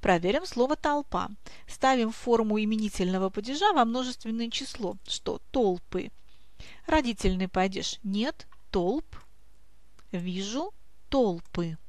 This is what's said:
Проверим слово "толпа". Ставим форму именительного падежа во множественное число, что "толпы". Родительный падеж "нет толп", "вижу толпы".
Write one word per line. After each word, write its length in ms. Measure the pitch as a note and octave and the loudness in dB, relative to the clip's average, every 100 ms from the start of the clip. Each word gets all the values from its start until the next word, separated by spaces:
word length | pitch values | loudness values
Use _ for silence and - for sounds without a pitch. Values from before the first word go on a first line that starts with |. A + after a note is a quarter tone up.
Проверим 460 | - F3+ F3 B3 F#4 | 4 4 4 2 0
слово 300 | - B3+ D4+ | 2 2 4
"толпа". 540 | D#4 D4 C#4+ F3+ F#3 G#3 - - - | 2 0 0 -4 -4 -6 -12 -12 -10
Ставим 460 | - C4 C4 A3 | 0 4 4 4
форму 480 | A3+ - A#3 A3 G#3+ | 0 4 4 6 2
именительного 680 | G#3+ A3 G#3+ - F3+ F#3 F#3+ | 2 2 0 0 2 2 0
падежа 440 | F#3+ G#3 C#4+ G#4 | -2 -4 2 4
во 120 | F4 | 6
множественное 680 | A#3 A#3+ B3+ B3 A3+ A3+ A#3 | 4 2 -2 -4 -4 -4 -2
число, 460 | A#3 C4+ - G3+ F#3+ - | -4 -6 -4 -4 -4 -6
что 320 | - - - - | -6 -4 -4 -2
"толпы". 600 | C4+ G#3+ F3+ - F#3 - - - - - - - - - | 2 4 2 -2 -4 -4 -8 -14 -12 -12 -12 -12 -12 2
Родительный 640 | D#4 B3+ G#3+ G3 F#3 F#3 | 4 4 2 2 2 0
падеж 500 | - F#3+ G3 B3 - | 2 2 2 -6 -4
"нет 420 | G#3 G3 B3 - - - - | -2 0 0 -2 -10 -14 -2
толп", 460 | G3+ F3 C4 - - - - - - - - - - - | 0 2 0 -2 -10 -12 -14 -16 -16 -16 -14 -14 -14 -8
"вижу 600 | F3 F3+ F3+ G3 A#3+ F#4 - - - - | -6 -4 -4 -4 -4 -4 -8 -14 -14 0
толпы". 680 | C#4 A#3 E3+ - - E3+ D#3+ | 4 4 4 -4 -4 -2 -4